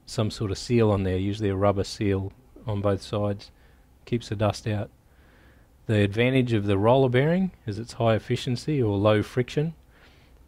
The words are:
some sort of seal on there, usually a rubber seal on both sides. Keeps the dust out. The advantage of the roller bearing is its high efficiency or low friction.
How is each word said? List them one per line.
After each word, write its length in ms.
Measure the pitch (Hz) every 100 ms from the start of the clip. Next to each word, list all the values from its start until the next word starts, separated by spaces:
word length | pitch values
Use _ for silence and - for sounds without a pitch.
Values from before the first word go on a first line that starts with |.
some 260 | - - 107
sort 200 | - 110
of 80 | 98
seal 320 | - 120 110
on 120 | 98
there, 140 | 95 92
usually 320 | 98 101 104
a 80 | 95
rubber 260 | 101 98
seal 480 | 92 - 104 95 98 - _ - -
on 160 | 101
both 200 | 101 98
sides. 480 | - 107 104 101 - - _ _ _ _
Keeps 240 | - 120 -
the 80 | 104
dust 320 | 107 - -
out. 220 | 104 104 _ _ _ _ _ - _ _ _ -
The 100 | 107
advantage 500 | 101 101 123 131 123
of 140 | 113 101
the 100 | 98
roller 320 | 107 135 135
bearing 440 | 123 147 175 190 -
is 140 | - 101
its 160 | 113
high 200 | - 113
efficiency 680 | 107 - 120 - 120 - 151
or 180 | 113 101
low 240 | 104 107
friction. 520 | 101 - 123 - 160 - _ _ - - _ -